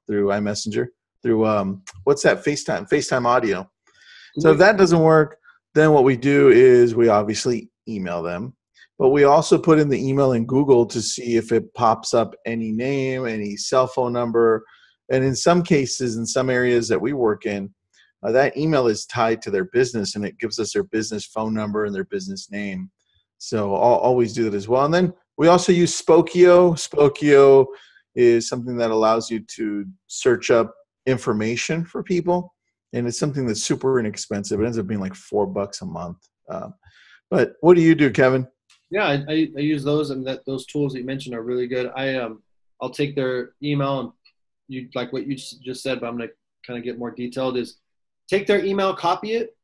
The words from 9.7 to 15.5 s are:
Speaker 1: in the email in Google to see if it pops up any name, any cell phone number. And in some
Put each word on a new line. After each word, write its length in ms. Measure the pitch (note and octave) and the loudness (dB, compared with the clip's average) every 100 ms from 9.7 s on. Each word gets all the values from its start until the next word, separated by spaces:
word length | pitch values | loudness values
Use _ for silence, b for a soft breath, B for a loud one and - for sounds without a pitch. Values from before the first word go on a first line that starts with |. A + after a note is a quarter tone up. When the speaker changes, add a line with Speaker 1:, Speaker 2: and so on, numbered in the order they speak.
| D#3 | 2
Speaker 1:
in 100 | D3 | 2
the 120 | B2 C3+ | 0 -2
email 240 | C3+ C3+ | 0 2
in 140 | A#2+ A#2 | 0 0
Google 400 | C3 C#3 B2 A2+ | 0 4 4 2
to 160 | A#2+ | -2
see 340 | G#2 - B2 A#2 | -8 -8 -2 -2
if 160 | A2+ | 0
it 200 | A2+ - | -2 -2
pops 400 | - A#2 A2+ - | -2 0 0 -2
up 200 | A#2+ A2 - - | -2 -2 -6 -10
any 260 | A#2 A2+ | -8 -6
name, 540 | A2 B2+ C#3 C3 B2+ B2+ | -6 -4 -4 -4 -6 -6
any 300 | A2 G#2 G#2 | -6 -8 -10
cell 300 | - C3+ B2+ | -4 0 0
phone 260 | - B2 | -2 -4
number. 500 | A#2+ A#2+ A#2 A#2 A2 b b b b - | -2 -2 2 2 0 b b b b -4
And 100 | C3 | -2
in 140 | C3+ A#2+ | 0 0
some 260 | - | 2